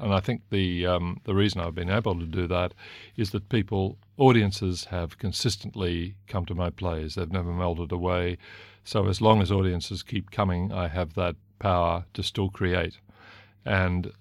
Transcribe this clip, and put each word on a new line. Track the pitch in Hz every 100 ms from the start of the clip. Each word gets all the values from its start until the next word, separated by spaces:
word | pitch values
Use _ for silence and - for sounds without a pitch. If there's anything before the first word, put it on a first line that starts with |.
And | 104
I | 98
think | 98 117 -
the, | 101 92 87 90
um, | 90 87 -
the | -
reason | 98 104 95
I've | 85
been | 80 87
able | 104 107 87
to | 82
do | 90 87
that | 90 90 - - - - -
is | 104
that | 107 -
people, | 113 98 98 95 - _ -
audiences | 135 117 101 98 95 87 -
have | 90 85 -
consistently | 95 - 120 - 98 104 90 85 87 101 -
come | 98 85
to |
my | 87 87
plays. | - 92 80 80
They've | 95 82
never | 92 87
melted | 87 90 85 87
away. | 90 90 90 87 90 - - - -
So | - 110 98
as | 98
long | 110 110
as | 90
audiences | 98 95 87 - 95
keep | - 107 95
coming, | - 98 87 95
I | 95 87
have | 85 82
that | 85 87 - _ _
power | 101 90 85 85 85
to | -
still | 98 - 98
create. | - 92 90 85 - - - - - - _ -
And | 98 92 90 87 -